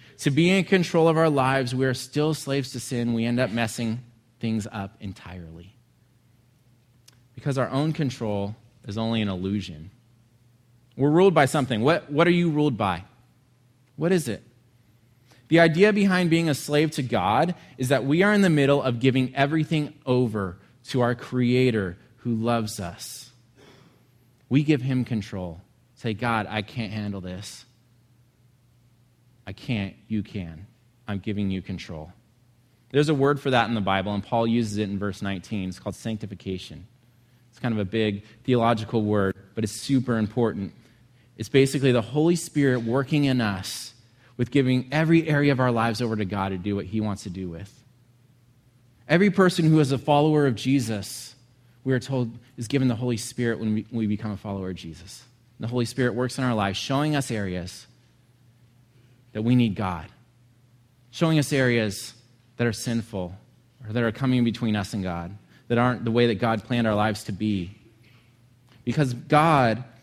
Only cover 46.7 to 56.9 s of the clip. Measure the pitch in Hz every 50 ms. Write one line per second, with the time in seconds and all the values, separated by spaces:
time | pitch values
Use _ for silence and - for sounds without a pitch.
46.7 | 101 98 - 87 95 107 107 107 98 - - 101 87 95 95 87 82 80 101 -
47.7 | - - _ _ _ _ _ _ _ _ _ _ _ _ _ _ _ _ _ _
48.7 | _ _ _ _ _ _ _ - 151 170 202 208 185 - 190 180 - - 165 156
49.7 | 156 156 147 127 139 123 - - 147 147 147 156 156 151 143 135 117 101 - 127
50.7 | 135 139 120 110 113 101 98 - - - - - - _ _ _ _ _ _ _
51.7 | _ _ - 131 131 123 - - 139 127 123 113 117 - - _ - - 120 110
52.7 | 139 139 131 127 120 110 127 123 120 107 - - - - 123 117 113 - 110 110
53.7 | 107 107 104 110 127 117 110 104 107 104 110 107 104 92 - 107 98 98 95 92
54.7 | 90 82 - 82 78 78 85 98 - - - _ _ _ _ _ _ - - 117
55.7 | 123 123 120 117 - - 127 123 101 120 127 123 - - 131 127 120 107 101 98
56.7 | 95 - - -